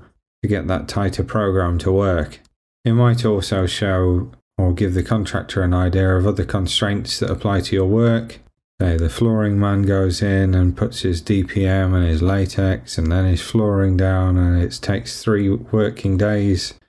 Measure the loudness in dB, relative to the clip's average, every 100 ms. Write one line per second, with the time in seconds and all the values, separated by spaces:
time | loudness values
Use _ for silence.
0 | -8 _ _ -8 -4 -2 -2 -4 -4 -2
1 | -2 -2 -4 -2 0 0 0 0 0 2
2 | 2 0 -2 -8 _ _ _ _ 0 2
3 | 4 2 2 0 0 -2 -2 -2 -2 2
4 | 2 0 -2 -12 _ -2 0 0 0 -2
5 | -2 -2 -2 -6 -6 -2 0 2 2 2
6 | 2 2 2 0 -2 -2 -2 -2 -2 -2
7 | -4 -4 -4 -4 -2 -2 0 0 2 2
8 | 2 0 -4 -16 -20 _ _ -4 0 0
9 | 0 0 0 2 2 2 2 2 2 2
10 | 0 0 0 2 2 4 2 2 -4 -2
11 | -2 -2 0 0 0 0 0 2 2 2
12 | 2 2 2 0 -2 0 0 -2 -6 -4
13 | 0 0 2 0 0 0 0 2 2 2
14 | 2 2 2 2 2 2 0 -4 -4 -4
15 | -6 -6 -2 0 2 -2 -2 0 0 -2
16 | -2 0 0 0 0 0 -4 -14